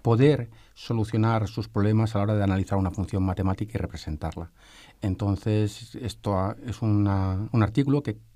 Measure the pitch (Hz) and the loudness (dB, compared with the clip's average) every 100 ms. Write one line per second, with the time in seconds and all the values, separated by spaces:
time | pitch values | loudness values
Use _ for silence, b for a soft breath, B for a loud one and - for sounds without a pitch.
0 | - 113 139 143 117 B B - - 117 | 2 4 6 4 -2 B B -20 -4 -2
1 | 110 113 110 113 104 - 107 - 104 107 | 0 2 2 2 0 -4 -6 0 2 4
2 | 110 104 101 107 98 95 95 98 95 90 | 2 0 0 2 2 2 0 0 0 -2
3 | 95 101 95 92 95 95 104 98 87 80 | -4 0 0 0 -2 -2 -4 -6 -6 -8
4 | - 78 82 - 82 _ B B B B | -8 -6 -6 -8 -12 _ B B B B
5 | 104 92 101 98 - 107 104 - 113 - | -4 -2 0 -2 0 0 0 -4 -16 -10
6 | 120 - - 98 95 - - 104 113 104 | -10 -8 -2 0 -2 -4 -10 -4 0 2
7 | 101 98 95 95 107 120 104 110 139 143 | 2 2 0 -2 -2 0 2 2 2 0
8 | 139 107 - | 0 -8 -12